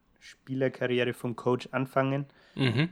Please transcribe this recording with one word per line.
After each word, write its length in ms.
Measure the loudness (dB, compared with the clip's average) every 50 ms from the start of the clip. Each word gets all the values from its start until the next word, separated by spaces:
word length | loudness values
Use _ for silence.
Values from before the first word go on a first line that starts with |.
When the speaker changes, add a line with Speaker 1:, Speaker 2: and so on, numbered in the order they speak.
| _ _ _ _
Speaker 1:
Spielerkarriere 920 | -20 -20 -20 _ _ -8 -2 0 0 -2 0 -2 -2 0 2 2 2 0
vom 240 | -2 -4 -6 -8 -8
Coach 320 | -2 0 0 0 0 -2 -4
anfangen. 520 | -4 -4 -4 0 0 0 2 2 0 -2 -4 -8 _ _ -20 -12 _
Speaker 2:
Mhm. 340 | 0 0 2 2 2 0 -2